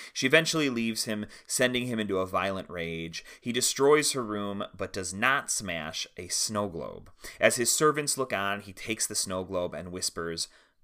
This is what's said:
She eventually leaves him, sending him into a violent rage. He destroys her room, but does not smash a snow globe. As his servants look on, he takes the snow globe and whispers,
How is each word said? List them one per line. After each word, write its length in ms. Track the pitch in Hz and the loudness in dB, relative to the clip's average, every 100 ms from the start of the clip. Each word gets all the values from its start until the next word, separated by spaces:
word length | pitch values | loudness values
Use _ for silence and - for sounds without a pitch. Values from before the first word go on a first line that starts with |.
| - | -10
She 140 | - 131 | 0 4
eventually 420 | 156 160 160 143 | 6 4 2 0
leaves 360 | 117 113 110 | 0 -2 -2
him, 200 | 117 107 104 - - | -2 -4 -6 -10 -4
sending 400 | - 123 123 123 | 2 2 2 -2
him 120 | 110 | -2
into 200 | 101 95 | 0 0
a 80 | 92 | 0
violent 420 | 92 98 95 - | 0 0 -2 -6
rage. 560 | 87 82 82 85 - - - | -6 -6 -4 -6 -10 -14 -12
He 100 | 120 | -4
destroys 640 | 123 123 - 139 151 143 | 0 0 6 8 8 6
her 100 | 135 | 0
room, 420 | 107 104 101 101 - - | -2 -2 -4 -4 -6 -6
but 160 | 95 | -6
does 220 | 98 90 | -4 -6
not 360 | 95 127 139 - | 0 2 2 0
smash 560 | - 98 82 78 - - - | -4 -2 -4 -4 -6 -8 -10
a 100 | 90 | -6
snow 400 | - - 107 101 | -2 0 0 -2
globe. 400 | 82 50 50 - - - - | -4 -8 -10 -16 -16 -12 4
As 160 | 113 123 | 4 6
his 160 | 117 | 2
servants 440 | - 151 147 143 135 | 6 4 4 0 -2
look 160 | 131 | -2
on, 260 | 98 98 101 | -2 -2 -4
he 140 | 101 | -8
takes 320 | - - 110 - | -10 -6 -2 -2
the 80 | |
snow 280 | 104 98 92 | -2 -2 -2
globe 300 | 90 90 87 | -2 -2 -2
and 180 | 76 90 | -4 -8
whispers, 580 | 90 - 87 85 82 - - _ _ | -6 -4 -4 -6 -4 -6 -10 _ _